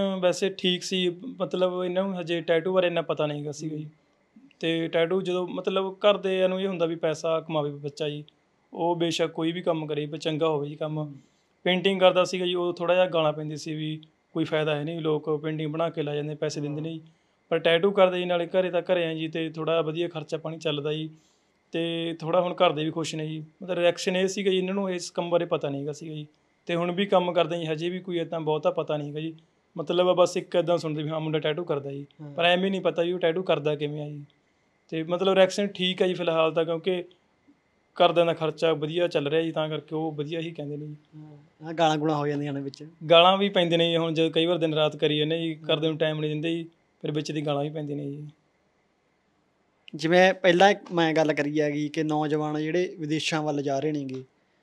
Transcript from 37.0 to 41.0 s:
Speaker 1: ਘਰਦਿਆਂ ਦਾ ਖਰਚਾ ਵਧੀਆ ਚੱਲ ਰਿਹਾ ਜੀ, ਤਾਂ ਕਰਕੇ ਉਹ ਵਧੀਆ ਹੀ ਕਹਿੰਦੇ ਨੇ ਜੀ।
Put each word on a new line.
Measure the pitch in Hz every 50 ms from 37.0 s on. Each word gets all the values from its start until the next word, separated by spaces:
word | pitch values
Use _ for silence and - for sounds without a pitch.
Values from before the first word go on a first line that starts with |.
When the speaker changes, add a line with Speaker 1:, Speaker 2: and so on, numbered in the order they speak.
| 175 - _ _ _ _ _ _ _ _ _ _ _ _ _ _ _ _ _
Speaker 1:
ਘਰਦਿਆਂ | - 175 170 160 170 170
ਦਾ | 165 160
ਖਰਚਾ | 160 160 151 151 - 170 160 160
ਵਧੀਆ | 147 151 151 165 175 175
ਚੱਲ | 170 170 156 143
ਰਿਹਾ | 143 156 160
ਜੀ, | 165 165
ਤਾਂ | 156 160 156 156
ਕਰਕੇ | 156 151 151 - 156
ਉਹ | 156 160 156
ਵਧੀਆ | 151 147 143 147 170 165
ਹੀ | 160 170
ਕਹਿੰਦੇ | 160 151 147 143 147
ਨੇ | 147 151
ਜੀ। | 151 151 147